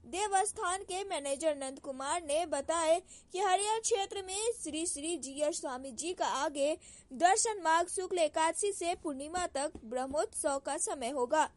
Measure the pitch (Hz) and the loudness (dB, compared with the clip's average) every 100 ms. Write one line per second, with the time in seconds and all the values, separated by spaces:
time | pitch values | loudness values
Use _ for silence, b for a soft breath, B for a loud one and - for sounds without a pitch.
0 | 240 339 415 392 415 - 370 381 403 370 | -6 -4 2 2 2 -2 -4 -4 -4 -6
1 | 403 330 285 277 320 285 269 277 285 262 | -4 -4 -2 0 0 0 -6 -8 -10 -6
2 | 269 349 320 302 349 285 277 330 320 339 | -2 -2 0 0 0 -2 0 0 4 2
3 | B B B 359 392 370 415 440 - 440 | B B B 0 2 4 2 0 2 0
4 | 392 415 370 381 453 453 320 302 330 285 | 0 -4 -6 -4 -4 -4 -6 -4 -4 -4
5 | 311 339 262 269 302 349 302 254 269 220 | -4 -4 -6 -2 0 0 -6 -6 -8 -6
6 | 311 359 320 254 311 285 277 339 B B | -6 -2 0 2 0 2 0 0 B B
7 | B 254 349 381 453 415 330 330 349 - | B 4 6 6 2 2 4 4 4 -2
8 | 370 359 311 320 320 330 403 392 339 359 | -2 2 2 4 2 2 0 0 -2 -2
9 | 320 269 294 349 349 - 294 - 220 247 | -4 -6 -4 -4 -2 -2 -4 -4 -6 -4
10 | 262 294 392 - 302 277 277 302 440 320 | -2 0 -2 0 0 0 -2 -4 -2 -2
11 | 240 285 247 254 175 | -2 -2 2 4 2